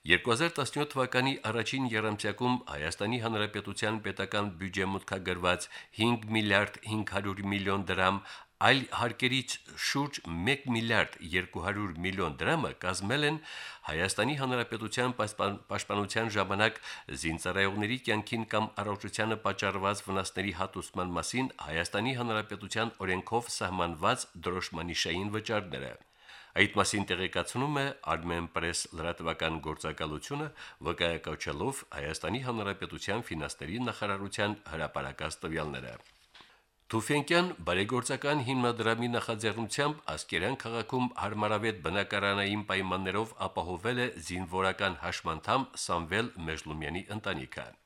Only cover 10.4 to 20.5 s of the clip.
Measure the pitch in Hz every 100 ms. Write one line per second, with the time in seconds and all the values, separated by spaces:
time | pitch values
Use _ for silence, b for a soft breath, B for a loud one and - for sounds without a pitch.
10.4 | 101 143 127 117 113 110 82 - 87 90
11.4 | 92 - 85 101 101 80 92 95 85 67
12.4 | 87 165 98 - 90 90 98 139 147 156
13.4 | 156 B B B - 78 95 - 117 147
14.4 | 131 123 113 113 107 127 127 123 107 -
15.4 | 98 101 - 101 - 101 101 113 113 104
16.4 | 95 98 110 - B B - 73 80 82
17.4 | 90 92 98 101 104 127 - 107 104 117
18.4 | 110 107 107 - 104 101 101 - 110 107
19.4 | 101 95 101 95 95 101 - 95 95 -
20.4 | 98